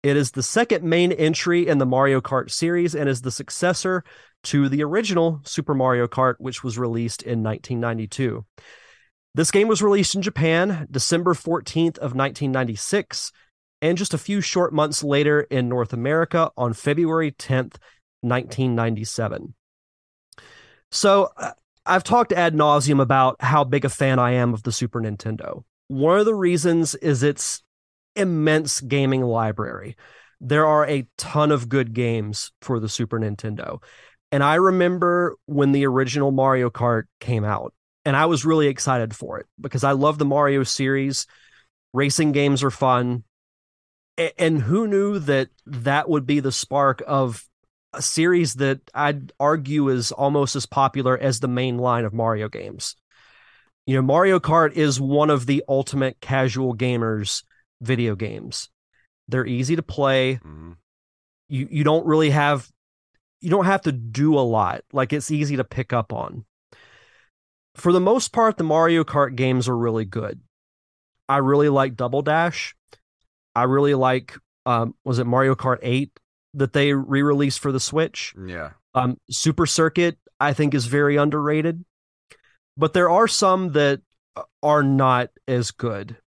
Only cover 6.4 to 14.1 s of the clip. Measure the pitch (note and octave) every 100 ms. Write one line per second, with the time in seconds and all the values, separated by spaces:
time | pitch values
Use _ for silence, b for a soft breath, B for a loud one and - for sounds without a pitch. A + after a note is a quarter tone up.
6.4 | C3 A#2 C3 A2 A#2+ A#2 A#2 - - A#2
7.4 | A2 G#2+ - B2 A#2+ A2+ G#2+ - B2+ A2
8.4 | G#2+ - B B B B B _ _ C#3+
9.4 | D#3+ G3+ A3 G#3 G#3 G3+ F3+ F#3+ G3 -
10.4 | D#3+ E3 F#3+ F3 C#3+ C3 - E3+ F3 F3
11.4 | - E3+ A2 D#3+ E3 - C3 B2+ C3+ C3
12.4 | C#3+ C3 B2 G#2+ - G3+ - - - b
13.4 | b _ _ _ D#3 F3 G3+